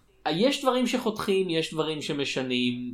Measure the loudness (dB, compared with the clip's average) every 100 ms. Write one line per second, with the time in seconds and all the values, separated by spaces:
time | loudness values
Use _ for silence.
0 | _ _ -4 2 4 4 2 2 2 0
1 | -2 -2 0 0 2 0 -2 -2 -2 -4
2 | -4 -4 -2 -2 0 0 0 -2 -6